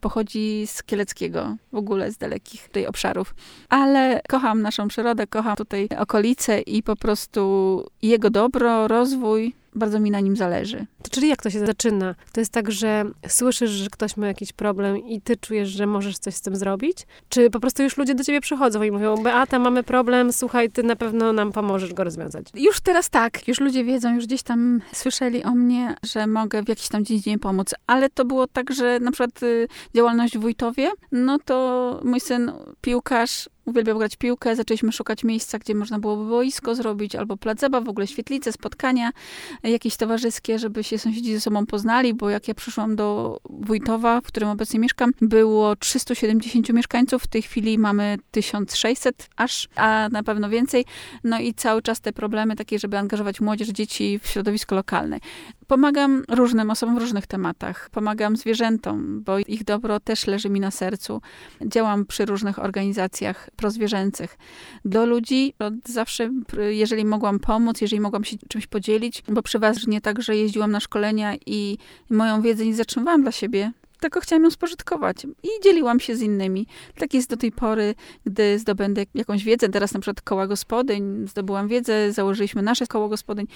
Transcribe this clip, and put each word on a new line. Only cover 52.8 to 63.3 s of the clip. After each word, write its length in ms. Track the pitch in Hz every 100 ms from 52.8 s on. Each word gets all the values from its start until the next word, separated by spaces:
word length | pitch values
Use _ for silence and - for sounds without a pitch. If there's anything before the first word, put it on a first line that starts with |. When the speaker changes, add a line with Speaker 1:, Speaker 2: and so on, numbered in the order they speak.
| 208 196
Speaker 1:
angażować 440 | 202 208 202 196
młodzież, 260 | 208 214 247
dzieci 520 | 196 214 - 202 202
w 40 | -
środowisko 480 | 202 202 214 - 190
lokalne. 440 | - 170 156 - - - - - -
Pomagam 560 | 262 294 285 277 262 -
różnym 420 | 233 240 226 214
osobom 240 | 220 233 240
w 60 |
różnych 260 | 240 202 -
tematach. 640 | 190 175 165 170 180 -
Pomagam 480 | - 214 214 208 220
zwierzętom, 880 | 220 226 226 220 214 208 - 208
bo 160 | 214 196
ich 240 | 208 214
dobro 360 | 214 208 226 208
też 280 | - 220 -
leży 220 | 202 202
mi 100 | 196
na 120 | 196
sercu. 500 | - 185 190 - 220 - - - - 214
Działam 400 | 226 220 202 196
przy 200 | - 202
różnych 340 | 202 208 196
organizacjach 920 | 196 196 196 202 185 - 208